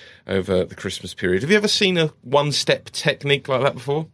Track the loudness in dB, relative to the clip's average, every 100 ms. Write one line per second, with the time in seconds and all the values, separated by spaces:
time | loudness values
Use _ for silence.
0 | -20 -18 -4 -2 0 0 0 -6 -10 -8
1 | -10 -4 0 0 2 2 2 2 2 2
2 | 0 -4 0 2 2 0 0 -2 -2 -4
3 | -2 -2 0 0 0 0 0 -2 -4 -4
4 | -6